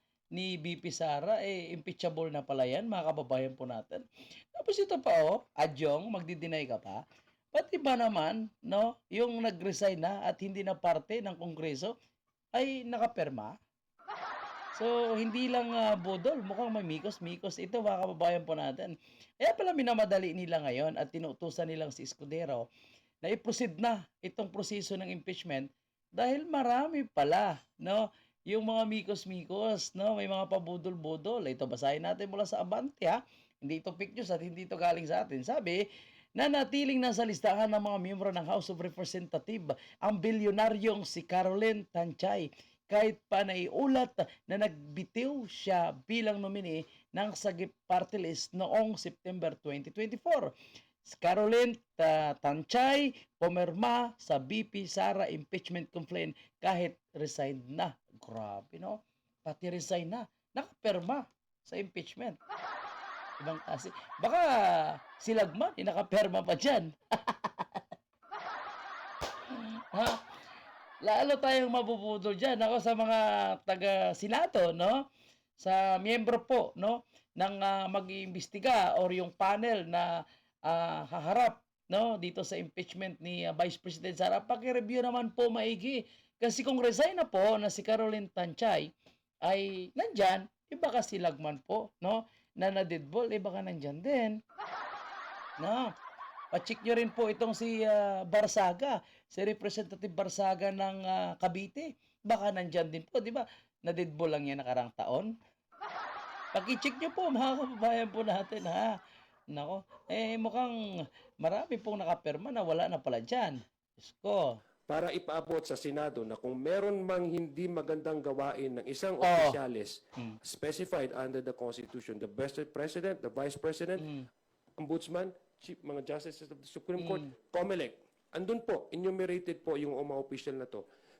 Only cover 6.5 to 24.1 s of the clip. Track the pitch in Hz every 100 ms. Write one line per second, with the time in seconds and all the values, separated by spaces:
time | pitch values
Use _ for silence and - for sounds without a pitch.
6.5 | 156 135 117 98 101 - _ _ _ _
7.5 | 587 - 330 269 247 226 214 208 220 220
8.5 | _ - 196 226 247 _ 208 240 233 226
9.5 | 180 190 180 196 180 165 202 - - 196
10.5 | 196 190 175 175 170 - 226 202 170 170
11.5 | 160 160 139 180 233 _ _ _ _ _
12.5 | 240 269 269 240 240 233 - 151 127 107
13.5 | 170 _ _ _ _ 370 415 - - -
14.5 | - - - 226 240 233 220 226 226 254
15.5 | 247 233 233 220 208 180 190 240 302 190
16.5 | 196 233 220 175 156 202 - 170 175 196
17.5 | - 185 233 208 190 185 165 175 175 160
18.5 | 156 143 135 160 156 - - - _ 311
19.5 | - 370 330 240 226 208 190 185 175 175
20.5 | 165 147 123 156 - 139 160 160 127 170
21.5 | - 165 160 156 127 131 - 147 160 160
22.5 | 127 117 _ _ _ _ _ 165 226 -
23.5 | 226 240 156 233 214 170